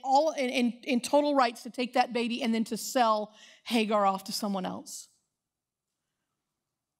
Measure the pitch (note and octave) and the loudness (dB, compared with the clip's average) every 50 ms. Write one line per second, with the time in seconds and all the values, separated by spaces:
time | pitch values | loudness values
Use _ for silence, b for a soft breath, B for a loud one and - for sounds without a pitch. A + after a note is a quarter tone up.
0 | - C4+ C4 C#4+ D#4 D#4+ - C#4+ C4 B3 C4+ C4+ B3 A#3+ A3 - - - B3+ A#3+ | 0 2 4 4 4 2 0 -2 -2 -2 0 0 0 0 -2 -4 -4 -2 -2 -2
1 | - - - D4 D4 D4 C#4+ C4+ B3 A#3 A#3+ - - A#3+ - - B3 A#3+ - B3+ | 0 2 2 4 4 4 4 4 2 2 0 -6 -14 -10 -6 -6 -4 -2 0 0
2 | B3 B3 A#3 A#3+ A#3 A#3 A#3 B3+ C4+ A3+ A3+ A3+ A3 - A#3 G3 - - - C4 | 0 0 0 -4 -2 -2 -4 -2 -2 0 0 0 -2 -2 -6 -8 -6 -2 0 2
3 | A#3 A3 G#3+ G#3+ G#3+ G#3 B B B B B B B - A3+ A3+ A3 G3+ A3 G#3 | 4 4 2 0 -2 -8 B B B B B B B -2 0 0 0 2 2 2
4 | G3+ G3 F#3+ F#3+ - - G3+ - A3+ G3+ G3 F#3 F3+ F#3 F#3 A3 D#4 - - - | 2 2 0 0 -4 -8 -8 -6 -4 -4 -4 -4 -4 -6 -8 -10 -12 -14 -16 -16
5 | - - _ _ _ _ _ _ _ _ _ _ _ _ _ _ _ _ _ _ | -18 -20 _ _ _ _ _ _ _ _ _ _ _ _ _ _ _ _ _ _
6 | _ _ _ _ _ _ _ _ _ _ _ _ _ _ _ _ _ _ _ | _ _ _ _ _ _ _ _ _ _ _ _ _ _ _ _ _ _ _